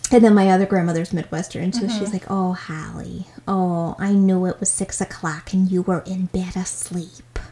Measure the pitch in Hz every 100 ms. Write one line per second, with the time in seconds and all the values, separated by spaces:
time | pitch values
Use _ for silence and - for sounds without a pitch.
0 | - 247 226 208 190 185 190 196 170 165
1 | 175 170 160 156 185 - 180 240 202 220
2 | 202 196 - 196 185 185 - 156 156 170
3 | 175 180 185 - - 190 185 170 170 -
4 | 196 202 190 185 180 - 190 - 185 -
5 | 196 - 170 151 - 185 185 180 180 175
6 | - 185 185 190 180 185 185 - - 175
7 | 165 - - - -